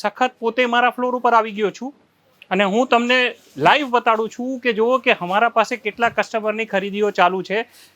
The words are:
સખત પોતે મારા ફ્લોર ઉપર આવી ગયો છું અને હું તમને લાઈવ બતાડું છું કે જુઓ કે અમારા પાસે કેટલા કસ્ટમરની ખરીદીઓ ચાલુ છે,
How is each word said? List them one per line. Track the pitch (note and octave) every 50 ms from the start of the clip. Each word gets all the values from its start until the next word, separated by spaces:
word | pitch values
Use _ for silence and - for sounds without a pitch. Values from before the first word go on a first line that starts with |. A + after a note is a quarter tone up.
| -
સખત | G#3 - - B3+ B3+ - _
પોતે | A3+ A3+ A3+ B3+ B3
મારા | A#3+ A#3 A#3+ B3 B3 A3+
ફ્લોર | B3 B3 B3 B3
ઉપર | B3 B3 A#3+ A#3
આવી | A3+ A3 A3+ G3+
ગયો | G#3 G#3+ F#3 -
છું | - A#3 C#4 - _ _ _ _ _ _ _ _ _ - _
અને | F#3+ F#3+ G#3 F#3+ G3
હું | A#3 B3+ B3+ B3
તમને | A#3 A#3+ A#3+ B3+ B3+ B3 A#3 - - _ _ _
લાઈવ | C#3 C#3+ E3+ A3 D4 D4 B3
બતાડું | A#3 A#3+ A3+ A#3 A3+ A3 A3+ G#3 -
છું | - A#3+ B3+ C4+ B3 -
કે | B3 A3 G#3
જુઓ | A3 A#3+ B3+ B3+ A#3
કે | B3+ G#3+
અમારા | - F3+ F3 F#3 G#3 A#3 A#3 - A3+
પાસે | G#3 - B3
કેટલા | G#3+ - G#3 F#3+ - A#3 A3+ -
કસ્ટમરની | G#3+ G3 - - A3 G#3 G#3+ G#3+ A3 A3+ A3 G3+
ખરીદીઓ | G3 G3 G3+ F#3+ G#3 G#3 G#3 G3+ -
ચાલુ | F3+ F3+ F#3 F#3+ F3 -
છે, | F#3+ A3 A3+ - _ - - _ _